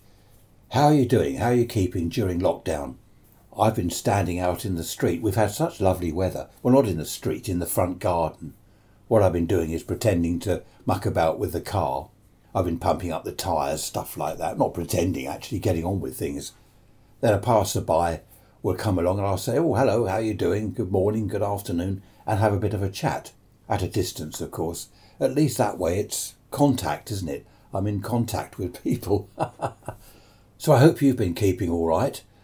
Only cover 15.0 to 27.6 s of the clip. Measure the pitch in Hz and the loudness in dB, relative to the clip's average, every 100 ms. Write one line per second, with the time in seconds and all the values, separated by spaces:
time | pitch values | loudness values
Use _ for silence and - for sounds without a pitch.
15 | 90 76 67 - - 98 104 85 85 98 | 0 -2 -6 -8 -8 -4 0 0 0 -4
16 | 135 - 71 71 - - _ _ _ _ | -4 -6 -6 -6 -10 -16 _ _ _ _
17 | _ _ 139 98 117 107 98 98 - 82 | _ _ 0 2 4 2 2 -2 0 2
18 | 85 80 - - - _ 107 90 - 90 | 2 -2 -8 -20 -20 _ -4 -2 0 2
19 | 87 98 98 95 - 123 165 107 131 107 | 2 0 0 -2 0 0 2 2 2 2
20 | 104 95 113 101 87 101 107 98 92 98 | 2 0 -2 0 0 0 -2 -4 -2 2
21 | 101 110 101 101 101 101 - 87 90 95 | 2 0 -2 -2 -2 -4 -4 -2 -2 -4
22 | - - - 101 107 101 104 101 98 - | -8 -12 -2 2 2 2 0 -2 -4 -2
23 | 151 - - - _ _ - 104 92 110 | -4 -4 -8 -18 _ _ -4 -2 0 0
24 | 90 - 78 - 78 - 82 85 - - | -2 -4 -10 -8 -8 -4 -4 -6 -12 -18
25 | - - 135 131 151 - 107 - 85 92 | -20 -4 -2 2 2 2 0 0 0 0
26 | - - - - _ - 143 - 76 76 | -2 -6 -8 -12 _ 2 2 2 -2 -6
27 | - 101 82 - - - | -6 -8 -6 -8 -10 -20